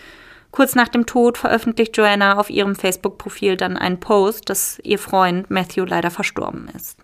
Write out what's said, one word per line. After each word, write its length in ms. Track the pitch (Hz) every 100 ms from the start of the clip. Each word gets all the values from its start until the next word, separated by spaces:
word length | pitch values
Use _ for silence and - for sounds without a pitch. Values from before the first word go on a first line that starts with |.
| - - - - _
Kurz 240 | - 269
nach 140 | 254 240
dem 160 | 240
Tod 320 | 233 247 240 240
veröffentlicht 600 | - 233 233 220 220 -
Joanna 420 | 214 202 196 202
auf 100 | 208
ihrem 260 | - 196
Facebook-Profil 840 | 196 190 185 196 - 202 - 202 185
dann 180 | 185 180
einen 240 | 180 180
Post, 480 | - 208 196 220 -
dass 300 | - - -
ihr 160 | - 202
Freund 520 | - 190 180 175 196
Matthew 340 | 190 180 -
leider 260 | 180 170 170
verstorben 580 | 175 - - - - -
ist. 240 | - - -